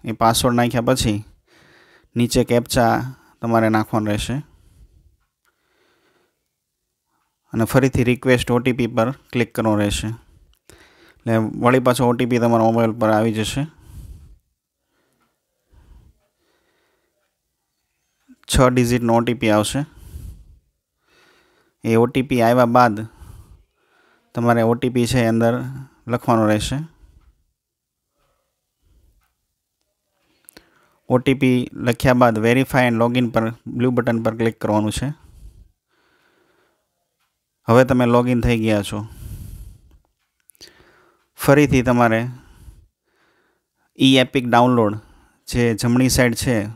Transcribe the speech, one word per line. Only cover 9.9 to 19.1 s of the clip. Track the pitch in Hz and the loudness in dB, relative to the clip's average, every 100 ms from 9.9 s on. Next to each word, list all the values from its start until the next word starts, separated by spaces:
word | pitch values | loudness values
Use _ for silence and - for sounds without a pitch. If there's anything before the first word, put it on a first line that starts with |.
| - 110 | -4 -8
એટલે | 113 _ _ _ _ _ - - _ _ _ 117 113 | -12 _ _ _ _ _ -20 -20 _ _ _ -2 -2
વળી | 110 - 120 131 | -2 -2 2 2
પાછો | 127 120 120 | 2 0 0
ઓ | |
ટી | 123 123 | 0 0
પી | 120 | 0
તમારા | 117 117 | 2 2
મોબાઈલ | 113 117 113 | 2 2 -2
પર | 113 110 | 0 0
આવી | 107 113 | 0 0
જશે. | 107 107 139 151 _ - - - - - - _ _ _ _ _ _ _ _ _ _ _ _ _ _ _ - - _ _ _ _ _ _ _ _ _ _ _ _ _ _ _ _ _ _ _ _ _ _ 254 - | -2 -4 -6 -8 _ -20 -20 -20 -20 -20 -20 _ _ _ _ _ _ _ _ _ _ _ _ _ _ _ -20 -20 _ _ _ _ _ _ _ _ _ _ _ _ _ _ _ _ _ _ _ _ _ _ -20 -4
છ | - | 2
ડિજિટનો | 127 127 120 123 117 | 2 2 0 0 0